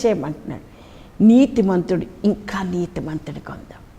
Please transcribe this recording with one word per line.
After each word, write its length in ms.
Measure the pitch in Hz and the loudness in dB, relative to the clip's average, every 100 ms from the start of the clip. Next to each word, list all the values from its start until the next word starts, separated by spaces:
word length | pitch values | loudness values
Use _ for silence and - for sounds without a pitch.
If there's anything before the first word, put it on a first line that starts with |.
| 233 | 0
చేయమంటున్నాడు. 680 | 190 139 151 - 131 - - - - - - | 0 -4 -8 -12 -14 -16 -20 -20 -20 -12 4
నీతిమంతుడు 840 | 220 240 277 - 190 185 170 180 - - | 6 8 6 2 2 0 0 -2 -4 -4
ఇంకా 380 | 202 196 - 196 | -2 -2 -4 -6
నీతిమంతుడిగా 880 | 185 180 170 - 151 156 - 143 - | -4 -4 -4 -6 -8 -8 -10 -14 -14
ఉందాం, 280 | - - - - | -16 -18 -20 -20